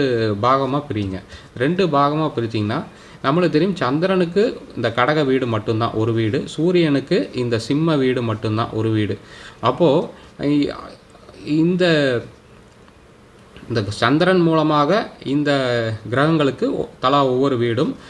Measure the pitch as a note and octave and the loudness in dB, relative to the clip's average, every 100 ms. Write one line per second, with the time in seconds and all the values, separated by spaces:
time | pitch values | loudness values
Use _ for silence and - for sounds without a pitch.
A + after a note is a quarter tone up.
0 | C#3 A#2+ A2 G2+ B2 C3+ C3+ C#3+ C#3+ G#2+ | 2 2 0 0 2 2 0 -2 -4 -4
1 | G2 F#2 - - - - C3+ F3+ F#3 C#3+ | -4 -6 -12 -20 -18 -4 -2 0 0 2
2 | C#3+ D3+ D#3 - A#2 A2 G#2 B2+ - - | 2 0 -2 -2 -4 -2 -2 -4 -6 -14
3 | - - C3 D#3 F3 D3+ F#3 F3+ B2 C#3+ | -20 -6 -2 2 2 2 0 0 -2 0
4 | F#3 F#3+ E3+ F3+ A#3+ - - - A#2 A2+ | 0 0 0 2 0 -2 -12 -4 -4 0
5 | B2 C3+ C#3 C3 B2 A2 G#2 A2+ A#2 G#2+ | 0 2 2 0 0 -2 -2 -2 -2 0
6 | A2 A2+ A2 C3 - - E3 F3+ D#3+ C#3 | 0 0 0 -2 -4 -2 0 2 2 0
7 | B2+ F#3+ - B2+ A#2+ A2+ - C#3+ E3 D3+ | 0 -2 -2 -4 -2 -2 0 0 2 2
8 | C3 B2+ A#2+ G#2+ A2 G#2+ A#2 A2 A2 A2 | 2 0 -2 -4 -2 -2 -2 -2 0 0
9 | G#2 G2 - - - - A2+ C3 E3+ D3 | -2 -4 -10 -20 -20 -4 -2 2 4 2
10 | A3+ - - - C#3+ D3 C#3+ - - - | 0 -10 -20 -6 0 0 0 -4 -14 -20
11 | - - - - - D3+ E3 F3+ F3+ D#3+ | -20 -20 -20 -18 -4 0 2 2 2 2
12 | C#3 A#2+ - - - - - - - - | 2 0 -4 -16 -20 -20 -20 -20 -20 -20
13 | - - - - - - - A#2 G2+ - | -20 -20 -20 -20 -20 -20 -6 -6 -4 -2
14 | A#2 D3 F3 F#3 E3 D#3+ D#3 D3+ C#3+ G3+ | 0 2 4 4 4 2 2 2 2 2
15 | B3+ - - C#3+ D3 C#3+ B2+ A#2+ A2+ A2 | -2 -10 -4 -2 0 0 0 0 -2 -4
16 | - A#2+ D3+ D#3+ C#3 B2+ B3+ - - - | -4 0 2 2 2 0 -2 -2 -6 -4
17 | B2+ C#3+ C3+ B2+ C#3 B2+ A#2+ A2+ A3 C#4 | 0 2 2 2 2 2 0 0 -2 -4
18 | - | -14